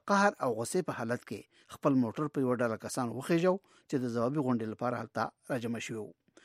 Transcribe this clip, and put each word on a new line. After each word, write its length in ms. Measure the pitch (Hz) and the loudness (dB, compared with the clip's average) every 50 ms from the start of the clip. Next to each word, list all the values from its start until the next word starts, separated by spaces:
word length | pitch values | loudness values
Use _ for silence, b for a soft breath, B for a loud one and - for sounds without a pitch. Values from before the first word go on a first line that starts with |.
| _ - | _ 2
قهر 220 | 202 196 202 208 - - 135 | 4 6 6 4 2 2 -2
او 60 | 131 110 | -2 0
غصې 240 | 107 117 - - 180 170 | -2 -4 -2 -2 -2 -2
په 60 | - 127 | -2 -6
حالت 240 | - 120 113 120 120 - - | -6 -2 -4 -4 -4 -4 -10
کې 120 | 110 - - b b b b b - | -12 -12 -12 b b b b b -18
خپل 200 | - - 151 139 131 120 | 0 2 4 4 4 4
موټر 220 | 113 - - 151 147 - | 2 0 -4 -4 -2 0
په 60 | 151 135 | 0 0
یوه 120 | 123 123 117 | 2 2 2
ډله 160 | 123 117 110 101 - | 0 0 0 -4 -6
کسان 260 | 107 - 143 123 117 107 | -6 -4 -4 -4 -4 -4
وخیژو 340 | 123 135 - 170 165 170 185 180 202 b b b b b _ | -6 0 2 2 4 6 4 2 2 b b b b b _
چې 60 | - 135 127 | -2 -2 -2
د 20 | 120 113 | 0 0
ځوابي 240 | 117 113 127 143 156 135 | 0 0 0 0 0 2
غونډې 220 | 127 123 113 113 110 107 | 2 0 0 0 -4 -6
لپاره 220 | - 120 123 123 113 | -4 -2 -2 -2 -4
هلته 220 | 113 110 _ 110 110 107 - _ _ - | -8 -6 _ -2 -4 -4 -4 _ _ -4
راجمع 300 | 143 123 113 113 117 110 - | -4 -4 -2 -4 -6 -6 -6
شوي 120 | - 120 110 | -8 -8 -8
وو. 120 | 104 - - _ _ _ B B | -8 -10 -14 _ _ _ B B